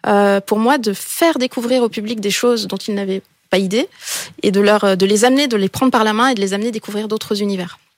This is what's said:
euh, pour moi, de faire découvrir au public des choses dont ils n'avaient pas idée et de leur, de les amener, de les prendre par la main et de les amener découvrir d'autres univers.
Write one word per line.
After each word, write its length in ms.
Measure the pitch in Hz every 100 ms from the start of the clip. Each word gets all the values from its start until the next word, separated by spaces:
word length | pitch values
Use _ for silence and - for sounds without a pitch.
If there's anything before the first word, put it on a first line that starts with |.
| -
euh, 340 | 202 202 196
pour 180 | 196 214
moi, 180 | 226 294
de 140 | 220
faire 460 | 196 - - 339 302
découvrir 440 | 254 - 233 254
au 60 | 233
public 320 | 226 208 233
des 120 | 202
choses 360 | 185 240 233 190
dont 80 | 190
ils 180 | - 202
n'avaient 260 | 196 190 _ _ _
pas 100 | 185
idée 280 | 190 214 349 _ - - - -
et 80 | 208
de 80 | 196
leur, 380 | 202 208 202 185
de 80 | 196
les 180 | 208
amener, 240 | 240 269 285
de 80 | 220
les 140 | 190
prendre 220 | - 262
par 120 | 240
la 80 | 214
main 160 | 214 254
et 80 | 233
de 60 |
les 120 | 196
amener 180 | 196 226
découvrir 360 | 220 - 208 214
d'autres 340 | 214 - 202
univers. 380 | 202 196 175 - _